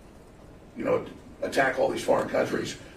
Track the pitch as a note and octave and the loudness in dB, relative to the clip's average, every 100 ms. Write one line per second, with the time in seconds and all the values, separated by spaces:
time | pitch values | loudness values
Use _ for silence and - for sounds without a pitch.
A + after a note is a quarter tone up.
0 | - - - - - - - - - - | -20 -20 -20 -20 -20 -20 -16 -4 0 0
1 | - - - - - - - - C3+ - | 0 -14 -18 -8 -2 2 2 4 2 2
2 | - - - - - - - - - | 2 2 2 0 0 0 -4 -8 -14